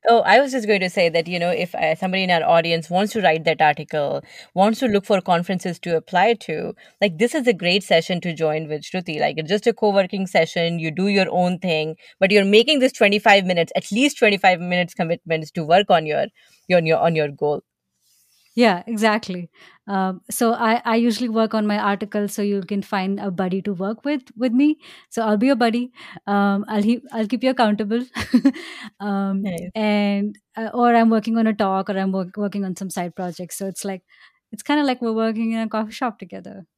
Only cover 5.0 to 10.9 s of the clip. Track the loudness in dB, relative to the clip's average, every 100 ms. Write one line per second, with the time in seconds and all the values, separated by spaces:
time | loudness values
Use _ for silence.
5 | 2 -2 2 0 0 -4 -6 -8 -2 -4
6 | 0 2 2 0 -4 -8 -8 -12 -20 _
7 | -4 0 0 0 0 0 0 0 2 2
8 | 2 -4 -4 -2 -2 -2 -4 -8 -6 -8
9 | -6 -4 -2 -2 -4 0 0 0 2 2
10 | 0 -2 0 0 0 0 -2 -2 -4